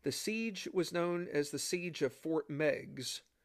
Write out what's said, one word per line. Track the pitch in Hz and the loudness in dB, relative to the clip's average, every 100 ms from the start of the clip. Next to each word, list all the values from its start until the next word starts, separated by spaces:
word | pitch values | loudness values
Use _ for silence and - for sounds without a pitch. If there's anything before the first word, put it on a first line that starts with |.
The | - | -2
siege | 127 - 220 226 190 - | -2 -2 0 -2 -4 -4
was | 185 165 | 0 0
known | 175 175 175 175 | 2 2 0 0
as | - 147 | 0 0
the | 143 | -2
Siege | - 185 175 156 | -2 -2 -2 0
of | 135 | 0
Fort | - 160 160 - | 0 0 0 0
Meigs, | 143 151 - 127 135 127 - - _ | 2 4 4 -2 -8 -6 -6 -10 _